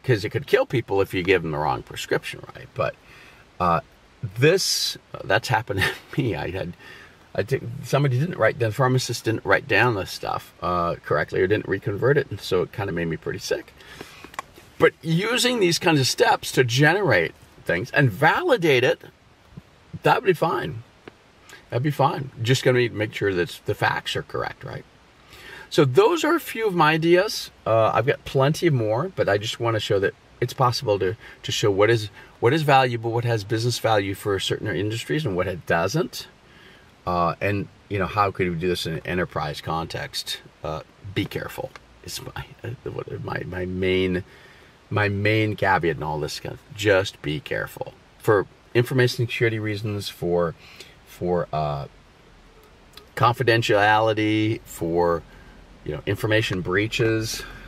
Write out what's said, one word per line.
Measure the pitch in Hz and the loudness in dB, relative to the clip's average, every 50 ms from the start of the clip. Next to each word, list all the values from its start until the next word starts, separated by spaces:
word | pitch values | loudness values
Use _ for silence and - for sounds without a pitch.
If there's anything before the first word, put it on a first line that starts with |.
| - | -2
'cause | - 123 98 101 | 0 0 0 0
it | - | -4
could | - - 143 | -6 -6 -2
kill | - 202 247 302 | 2 2 2 2
people | - - 117 - - 98 98 | 2 -2 -4 -2 0 0 0
if | 95 - - | 0 0 0
you | 92 85 | -2 2
give | 95 92 90 82 | 2 2 2 2
them | 80 | -2
the | 73 | -4
wrong | 73 78 73 64 58 - | -2 0 -2 -2 -2 -6
prescription, | - - - - - - - - - - - - - - | -12 -12 -12 -4 -4 -4 -4 -4 -6 -14 -14 -16 -18 -18
right? | - - - - | -20 -20 -14 -6
But, | - 76 - - - - - - - - - - - - - _ - | -4 -4 -4 -4 -10 -20 -20 -20 -20 -20 -20 -20 -20 -20 -20 _ -2
uh, | 90 87 85 80 - - - _ _ _ _ - - 98 98 | 0 0 0 0 -2 -6 -20 _ _ _ _ -12 -12 -10 -2
this, | 117 135 156 185 185 - - - - - - - - _ - - | 2 4 4 4 2 0 -2 -2 -2 -4 -6 -8 -10 _ -16 -16
uh, | - - | -12 -2
that's | - 95 107 - | 0 0 0 0
happened | - 113 110 117 - 98 95 | 0 -2 -2 -2 -2 -2 -2
<laughs> | 92 - - - - - - | -2 -2 -2 -8 -14 -8 -4
to | 147 | -4
me. | 135 113 87 | -2 -2 -2
I | 71 76 - | -4 -6 -6
had, | 85 98 - 87 - - - - - - - - - - - _ - | -6 -6 -8 -8 -10 -14 -18 -20 -20 -20 -20 -20 -20 -20 -20 _ -4
I | - 104 | -4 -2
think | - 135 - - 120 120 - - | -2 -4 -4 -4 -8 -10 -10 -6
somebody | - 151 135 147 139 123 127 | -2 0 2 2 2 2 0
didn't | 156 185 - | 0 -2 0
write | - 110 107 - - | 2 2 0 2 2
down, | 117 110 | -2 -2
the | 104 | 0
pharmacist | - 131 127 131 131 - - 117 - - | 2 2 4 4 2 0 -2 -6 -4 -2
didn't | 110 110 - - | -2 -2 -2 0
write | 95 95 - - | 0 0 0 2
down | - 107 98 117 123 110 | 2 2 4 4 4 2
the | 95 85 | 0 -4
stuff, | - - - - 50 50 - - - _ - | -6 -10 -8 -6 -6 -6 -6 -8 -12 _ -6
uh, | 85 87 90 87 85 85 76 | -4 -2 0 0 0 -2 -4
correctly | - - - 90 76 82 - - 92 | -6 -4 -2 -2 -2 0 -2 0 0
or | 92 | 2
didn't | 92 107 101 - | 2 2 0 0
reconvert | - 95 98 - 110 101 95 110 127 147 | -2 -4 -4 -2 -4 -4 0 2 2 2
it, | - - - | 2 0 -2
and | 107 - | -8 -10
so | - - 95 90 80 | -4 -2 0 0 0
it | - - | -2 -4
kinda | - 98 98 | -6 -6 -4
made | 85 85 85 | -4 -4 -4
me | 82 80 | -4 -4
pretty | - - - - 101 | -6 -6 -8 -8 -8
sick. | - - - - - - - - - - - - - - - - - - - - - - - - - - - | -4 -6 -6 -6 -6 -14 -20 -20 -20 -20 -20 -20 -20 -20 -20 -20 -20 -16 -14 -16 -16 -16 -20 -20 -20 -14 0
But | - 156 156 - _ | 4 4 4 4 _
using | - 165 160 170 208 226 247 240 233 247 254 233 | -4 0 0 0 2 0 0 2 2 2 2 4
these | 185 175 170 - | 2 2 2 2
kinds | - 175 160 139 | 2 4 4 4
of | 127 | 4
steps | - - - 233 - - - - - - | 2 2 2 4 4 4 2 0 -2 2
to | 156 131 | 2 2
generate | 117 117 135 151 151 175 208 202 147 110 90 80 - - - - - - - - | 2 4 4 4 4 4 4 2 4 4 4 2 0 -4 -12 -20 -20 -20 -14 -4
things | - 85 90 117 - | -2 -2 -2 -2 -2
and | - - 143 120 | 2 2 2 2
validate | 92 120 156 165 196 262 359 349 262 208 165 156 135 123 127 | 2 2 2 2 2 2 2 2 2 2 4 4 4 4 4
it, | 151 - - - - _ _ _ _ _ _ _ - - - - _ _ _ _ - - - - | 2 0 0 -6 -20 _ _ _ _ _ _ _ -20 -20 -20 -20 _ _ _ _ -16 -12 -2 2
that | 147 - - | 2 2 2
would | 254 | 2
be | 196 170 | 0 0
fine. | - 165 165 - 349 - 165 127 113 - - _ _ - - _ _ _ _ _ _ - - - - - - | 2 0 -2 -2 -2 -4 -6 -8 -10 -14 -16 _ _ -20 -20 _ _ _ _ _ _ -20 -20 -20 -20 -14 -6
That'd | 113 123 139 | -4 -2 -2
be | 156 | -2
fine. | 139 - 135 156 180 165 135 131 - - | 2 2 2 2 2 -2 -8 -10 -8 -4
Just | 113 117 131 - - | 2 2 2 4 4
gonna | 135 127 123 123 107 | 4 4 4 2 0
make | 98 101 107 110 - | 0 -4 -4 -4 -4
sure | - 101 101 95 | -2 -2 0 2
that | 87 85 - - - - | 0 -2 -2 -4 -10 -6
the | - 101 | -6 -2
facts | - 110 - - - - - - | 0 0 0 0 -2 -4 -6 -6
are | - - | -6 -8
correct, | - - - - - - - - | -6 -6 -6 -6 -6 -8 -12 -14
right? | - - - - - _ _ _ _ _ _ - - - - - - - - - - | -14 -14 -14 -14 -18 _ _ _ _ _ _ -20 -20 -20 -20 -20 -18 -18 -18 -12 -2
So | - 175 147 | 4 4 4
those | 131 123 190 208 320 349 311 - | 6 6 6 6 6 4 2 2
are | 302 339 | 2 2
a | 311 | 0
few | - - - 226 220 | 0 -6 -6 -2 -2
of | 208 180 | 0 2
my | 170 151 151 160 | 4 4 4 4
ideas. | 160 160 170 175 180 202 226 - - - - - - - | 4 4 6 6 6 4 2 -2 -8 -10 -12 -14 -8 0
Uh, | - 110 113 110 - - | 2 4 4 4 4 2
I've | 107 113 | 2 2
got | 135 - - - | 0 -2 -2 -4
plenty | - - 135 131 143 160 - 185 165 | -2 0 2 2 2 2 2 2 2
more, | 139 120 110 104 110 127 170 196 - | 2 2 2 0 0 0 -2 -4 -2
but | - 95 90 | -2 0 2
I | 101 | 2
just | 101 104 120 - - | 0 0 -4 -6 -2
wanna | 117 117 113 104 | -2 0 0 0
show | - - 104 98 | 0 0 0 2
that | 98 - - _ _ - - - | 2 0 -2 _ _ -20 -6 -6
it's | 120 123 - | -6 -6 0
possible | - 127 120 117 - 131 110 101 | 0 0 2 2 0 0 0 0
to, | 95 98 90 110 - - - - - - | 2 0 -2 -2 -4 -12 -20 -20 -14 -10
to | - | -8
show | - - 117 107 | -4 0 2 2
what | 98 95 104 110 | 4 4 4 4
is, | 120 110 107 - - - - - - - | 4 2 0 -6 -12 -18 -20 -20 -8 0
what | - 120 151 | 2 2 2
is | 165 151 | 4 4
valuable, | 147 135 131 131 127 120 113 113 117 | 4 6 6 6 4 0 -2 -4 -2
what | 113 117 117 | -2 -2 0
has | 117 117 107 101 | 0 0 -2 -2
business | 104 117 110 117 123 117 | -2 -2 0 0 0 -2
value | - - 113 110 104 101 98 98 | 0 0 2 2 2 2 0 -4
for | - - 104 98 92 | -4 -2 -2 -2 0
certain | - - - - - | 0 -2 -4 -4 -4
industries | 107 87 82 101 107 110 117 - - 147 156 156 | -4 -4 -2 -4 -4 -4 -6 -6 -4 -4 -2 -2
and | 110 90 | -2 -2
what | 87 90 | -2 -2
it | 95 90 80 - | -2 -4 -6 -2
doesn't. | - 87 82 85 98 135 160 - - - - - - - _ _ - - - - - - - - - _ _ - | 0 0 2 2 0 0 -2 -2 -2 -6 -14 -14 -16 -20 _ _ -20 -20 -20 -20 -20 -20 -20 -20 -20 _ _ -6
Uh, | 90 90 87 87 82 - - | -2 0 0 0 0 0 -2
and, | 87 101 104 101 85 - - _ _ | -4 -2 -2 -4 -6 -8 -12 _ _
you | - 101 101 | -6 -4 -4
know, | 90 | -4
how | 82 - 104 101 98 | -2 0 0 0 0
could | - - 95 87 | 0 -2 -2 -2
we | 87 | -2
do | 80 90 | -2 -2
this | 90 87 - - | -2 -2 -2 -2
in | 85 80 | -6 -6
an | 78 - | -6 -6
enterprise | - 87 90 82 - - 76 78 76 - - | -4 -4 -4 -4 -4 -4 -6 -6 -6 -8 -8
context? | - 85 80 82 82 - - 73 71 71 - - - - - - - - _ _ - | -6 -6 -4 -4 -6 -6 -8 -10 -10 -8 -8 -10 -8 -8 -10 -10 -10 -20 _ _ -8
Uh, | 80 78 - - _ - - - 98 92 | -8 -8 -8 -10 _ -20 -18 -16 -6 -4
be | 104 98 | -4 -4
careful. | - - - - - - - - - - - - - - - - | -4 -6 -8 -8 -8 -10 -10 -12 -12 -12 -18 -20 -20 -20 -20 -16
It's | - - - | -14 -12 -12
my, | - - - - - - - - - | -12 -12 -12 -14 -14 -14 -16 -14 -12
uh, | 117 123 - - - | -12 -12 -10 -10 -10
what, | - - - - - 104 - | -10 -10 -10 -10 -10 -10 -8
my, | - - - - | -8 -8 -8 -8
my | 85 90 92 90 | -8 -8 -6 -6
main, | 92 92 92 95 92 92 92 92 92 90 90 - - - - - - - - - - _ _ _ - | -6 -4 -2 0 0 2 2 2 0 0 -2 -4 -8 -18 -20 -20 -20 -20 -20 -20 -20 _ _ _ -4
my | - 104 104 | -2 0 0
main | 101 98 98 104 107 110 110 107 107 101 | 0 0 0 0 2 2 2 0 0 -2
caveat | - 98 95 92 85 82 82 78 | 0 2 2 2 2 2 0 -2
in | - 76 | -2 -4
all | 78 76 76 | -6 -4 -4
this | 73 73 - - | -4 -6 -8 -10
kind | - - - | -10 -12 -12
of, | - - - - | -12 -18 -18 -10
just | 101 101 104 98 92 98 - - - | -2 2 4 4 4 4 0 -8 -8
be | - 73 76 71 | -6 -6 -6 -6
careful. | - - - 52 50 - - - - - - - - - - | -6 -6 -6 -6 -6 -8 -8 -12 -12 -12 -12 -20 -20 -20 -18
For | - - 117 107 98 90 - - _ _ - - | -4 2 4 4 4 2 -2 -10 _ _ -2 0
information | 120 120 - 139 127 123 123 - - 120 | 0 0 2 2 2 2 2 2 0 -4
security | - - - 120 113 110 107 | -2 0 0 0 0 0 -2
reasons, | 107 107 104 101 110 107 104 101 95 - | -4 -4 -6 -4 -4 -4 -4 -4 -6 -8
for, | - - 87 87 87 87 87 82 - - - - - - - - - - - - - - | -10 -6 -2 0 2 2 2 0 -2 -8 -16 -20 -20 -20 -20 -20 -20 -20 -20 -20 -12 -6
for, | 85 90 87 87 80 - | -2 0 0 0 -2 -2
uh, | - 78 76 73 71 71 67 - - - - _ _ _ - - - - - - - - - - - - - - - - - - - | -4 -4 -2 -2 -4 -6 -8 -12 -16 -20 -20 _ _ _ -20 -20 -20 -20 -20 -20 -20 -20 -20 -20 -20 -20 -20 -20 -20 -20 -20 -12 -4
confidentiality, | - 113 120 120 - 127 117 113 117 113 - 107 101 101 107 107 107 110 110 107 107 107 107 107 107 107 110 113 - | 0 2 2 2 2 2 4 4 4 4 4 4 4 6 6 4 4 4 2 2 2 2 2 2 2 2 0 -2 -4
for, | - - - - 87 82 85 85 87 85 85 80 - - - - - - - - - - - - - | -8 -14 -10 -6 -4 -2 0 2 2 2 2 -2 -4 -10 -20 -20 -20 -20 -20 -20 -20 -20 -20 -14 -10
you | - 76 | -8 -8
know, | 73 - | -6 -4
information | 92 104 - - 107 107 110 110 - 101 92 | -4 -4 -2 0 0 2 2 0 0 -4 -4
breaches, | 80 90 92 101 107 107 - - 117 113 113 110 110 113 - - - - - - - | -2 -2 0 0 0 -2 0 0 0 2 2 0 -2 -4 -8 -10 -10 -14 -16 -18 -18